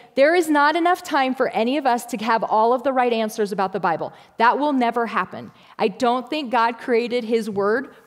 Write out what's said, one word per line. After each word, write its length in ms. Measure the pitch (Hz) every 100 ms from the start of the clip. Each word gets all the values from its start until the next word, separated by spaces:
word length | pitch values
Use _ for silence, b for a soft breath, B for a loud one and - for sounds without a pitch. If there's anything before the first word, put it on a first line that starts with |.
| B
there 200 | - 285
is 160 | 349 320
not 260 | 294 294 330
enough 260 | 339 359
time 320 | - 294 262
for 140 | 254 247
any 300 | 196 233 294
of 80 | 269
us 180 | 240
to 140 | - 202
have 260 | 220 226
all 300 | - 214 226
of 80 | 254
the 100 | 269
right 220 | 254 247
answers 360 | 226 220 220 208
about 220 | 202 185
the 80 | 190
Bible. 320 | 180 156 143 B B B
That 220 | 233 254
will 160 | 294
never 320 | 269 233 233 226
happen. 440 | 202 185 113 120 B B B
I 100 | 220
don't 400 | - 247 247 240
think 220 | 311 254
God 260 | 240 233 240
created 480 | - 226 240 247
his 240 | 220 233 214
word 460 | 196 202 233 269 B